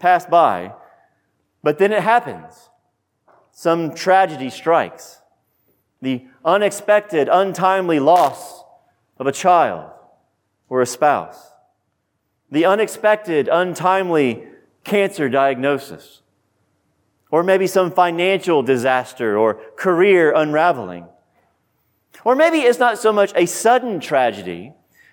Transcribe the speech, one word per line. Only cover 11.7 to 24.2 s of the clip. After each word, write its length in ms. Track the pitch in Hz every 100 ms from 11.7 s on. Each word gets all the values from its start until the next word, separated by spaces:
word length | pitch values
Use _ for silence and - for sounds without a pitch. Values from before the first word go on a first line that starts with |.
| _ _ _ _ _ _ _ _
The 120 | 143 175
unexpected, 840 | 214 214 - 214 214 214 156 135
untimely 960 | 170 180 160 180 190 185 160 131 113 - - _ _
cancer 440 | - 202 196 175 135
diagnosis. 920 | 135 139 127 135 135 - 78 - _ _ _ _ _ _ _ _ _ _ _ _
Or 100 | 160
maybe 240 | 180 190 185
some 240 | 190 180
financial 720 | 180 175 170 185 190 180 156
disaster 720 | 123 131 131 127 123 - 117 104
or 180 | 110 104 -
career 580 | - 190 170 202 185 156
unraveling. 760 | 151 151 151 170 139 95 87 85 _ _ _ _ _ _ _ _ _ _ -
Or 140 | 226 262
maybe 220 | 330 320
it's 200 | 247 240
not 180 | 240 208
so 160 | 220
much 200 | 208 196
a 120 | - 175
sudden 520 | - 220 247 240 175
tragedy 720 | - 143